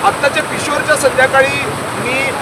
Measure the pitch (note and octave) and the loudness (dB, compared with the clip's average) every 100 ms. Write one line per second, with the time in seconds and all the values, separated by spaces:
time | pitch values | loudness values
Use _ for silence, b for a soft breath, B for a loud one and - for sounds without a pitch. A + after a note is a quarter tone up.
0 | G4 - C#4+ D#4 D4+ B3 - D4 - D4+ | 0 0 0 0 -4 -4 -2 -2 0 2
1 | C#4 B3 C4 C4+ C4+ C#4+ C#4 - - - | 2 4 4 4 2 0 -4 -4 -6 -6
2 | A#3 C4 C4+ - | -4 -2 -2 -4